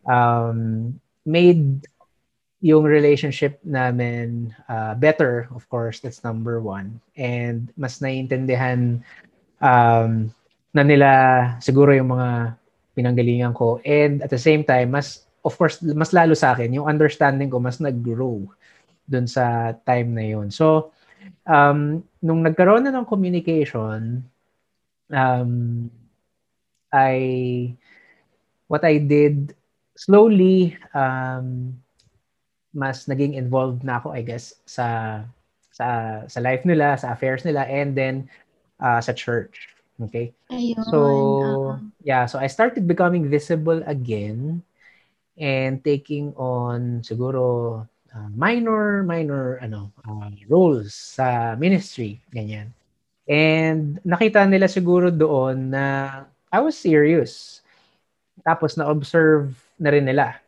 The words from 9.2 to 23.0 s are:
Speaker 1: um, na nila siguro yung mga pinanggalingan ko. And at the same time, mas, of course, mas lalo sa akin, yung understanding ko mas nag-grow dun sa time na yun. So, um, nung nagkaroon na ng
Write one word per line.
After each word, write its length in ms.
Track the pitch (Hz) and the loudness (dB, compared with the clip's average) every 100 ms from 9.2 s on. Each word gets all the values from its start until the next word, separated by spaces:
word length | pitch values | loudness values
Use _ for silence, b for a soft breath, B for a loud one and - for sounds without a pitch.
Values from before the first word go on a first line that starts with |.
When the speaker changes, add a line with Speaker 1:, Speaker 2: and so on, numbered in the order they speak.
| B _ _ _ | B _ _ _
Speaker 1:
um, 680 | 139 123 117 117 113 113 110 - _ _ _ | 4 6 6 4 2 0 -4 -8 _ _ _
na 80 | 151 | 4
nila 280 | 143 143 139 135 131 127 123 120 | 6 8 8 6 6 4 2 -2
siguro 360 | - 135 143 | 0 6 6
yung 160 | 139 127 | 6 2
mga 480 | 127 123 120 117 117 _ _ _ | 0 -2 -2 -4 -8 _ _ _
pinanggalingan 600 | - 123 123 120 120 120 | -4 0 2 2 0 -2
ko. 240 | 117 117 120 | 0 -2 -2
And 400 | 143 147 147 143 | 0 2 2 0
at 80 | 143 | -4
the 120 | 127 | 0
same 240 | 160 151 151 | 2 2 2
time, 240 | 127 123 | 2 2
mas, 320 | 139 139 - _ _ 151 | -2 -6 -14 _ _ -8
of 80 | |
course, 240 | - 160 - | 0 0 0
mas 300 | 165 147 160 | -4 -2 2
lalo 240 | 175 165 | 4 4
sa 160 | 156 135 | 4 2
akin, 220 | 123 117 | 2 -2
yung 160 | 131 147 | -2 -2
understanding 560 | 151 151 - 143 139 139 | 2 2 2 0 2 -2
ko 160 | 123 | -2
mas 160 | 123 123 | -4 -4
nag-grow 640 | 147 120 120 117 131 110 98 _ b b b b - | -4 -4 -4 -4 -4 -6 -12 _ b b b b -6
dun 240 | 127 123 | -4 -2
sa 400 | 131 123 117 117 113 - | 0 0 0 -4 -6 -2
time 240 | 123 120 | 0 0
na 160 | 113 110 | -4 -4
yun. 240 | 107 104 | -4 -6
So, 400 | - 160 156 156 B B B 196 _ - | 0 4 4 0 B B B -20 _ 2
um, 560 | 151 147 147 147 160 - _ | 6 6 4 -2 -4 -8 _
nung 240 | 165 165 | -2 2
nagkaroon 400 | 165 160 180 226 | 0 4 4 4
na 100 | 269 | 2
ng 140 | 262 | -4